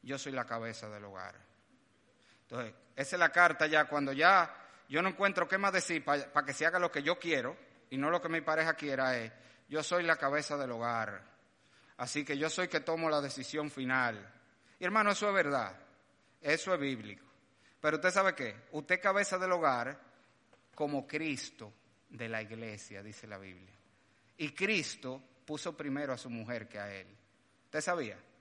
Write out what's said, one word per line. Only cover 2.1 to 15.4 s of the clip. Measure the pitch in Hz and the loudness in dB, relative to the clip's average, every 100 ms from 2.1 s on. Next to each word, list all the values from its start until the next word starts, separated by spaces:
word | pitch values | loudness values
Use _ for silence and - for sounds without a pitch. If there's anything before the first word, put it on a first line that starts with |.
| _ _ _ | _ _ _
Entonces, | _ 123 113 - _ - | _ -8 -8 -12 _ -6
esa | 139 180 | -4 2
es | |
la | 165 | 4
carta | 175 175 156 156 | 8 8 6 4
ya, | 156 147 | 6 4
cuando | 147 139 | 0 0
ya | 135 165 196 165 - - - - | 6 8 8 6 -4 -20 -20 -4
yo | 143 | 0
no | 190 | 0
encuentro | 185 196 180 170 | 2 2 2 0
qué | 190 | 2
más | 202 | 2
decir | 185 - 160 | 2 0 -2
pa-, | 143 147 127 | 0 0 2
pa | 147 139 | -2 -2
que | |
se | 135 156 | 0 2
haga | 180 | 2
lo | 175 | 0
que | 147 | 0
yo | 143 175 | 0 0
quiero | 170 147 123 - - - _ | 0 0 -2 -8 -20 -20 _
y | 135 | -2
no | 147 | 0
lo | 175 | 0
que | 175 | 0
mi | 165 | -2
pareja | 156 156 160 | 0 2 2
quiera | 156 147 135 131 123 | 0 -2 0 2 0
es, | 113 - - - _ | -4 -12 -20 -20 _
yo | 151 | -6
soy | 147 175 | 0 0
la | 170 156 | 2 2
cabeza | 143 147 147 143 | 2 0 -2 -4
del | 131 | -4
hogar. | 117 117 117 107 98 - _ _ _ _ - _ - | -2 -2 -2 -4 -8 -16 _ _ _ _ -20 _ -10
Así | 123 147 | -4 -4
que | 147 147 | -4 -2
yo | 156 | -2
soy | 170 180 | -2 0
que | 160 | 0
tomo | 165 165 160 | 0 0 2
la | 151 | 2
decisión | 139 139 127 151 151 | 0 -6 -6 -4 -4
final. | - 127 131 123 107 98 - _ _ _ _ | -4 0 2 2 -2 -14 -20 _ _ _ _
Y | 180 | 0
hermano, | 214 208 | 4 4
eso | 190 208 | 4 2
es | |
verdad, | 196 | 2